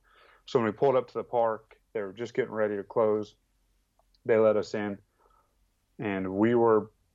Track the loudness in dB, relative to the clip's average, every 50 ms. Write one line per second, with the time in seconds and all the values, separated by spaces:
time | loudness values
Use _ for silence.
0 | _ _ _ _ _ _ _ _ _ -4 -2 0 0 0 0 0 0 2 2 0
1 | -2 -4 -8 -10 -8 -4 -2 0 0 0 -2 -4 -10 _ -20 _ _ _ _ -8
2 | -8 -8 -8 -10 -12 -6 -4 -4 -4 -4 -2 -2 -2 -2 -2 -6 -8 -6 -2 0
3 | 2 2 0 -2 -4 -8 -14 _ _ _ _ _ _ _ _ _ _ _ _ _
4 | _ _ _ _ _ 0 2 4 4 4 4 2 -2 -4 -6 -6 -6 -6 -8 -10
5 | _ _ _ _ _ _ _ _ _ _ _ _ _ _ _ _ _ _ _ -10
6 | -8 -6 -4 -4 -6 -6 -2 0 2 2 4 4 4 4 4 2 2 -2 _ _
7 | _ _ _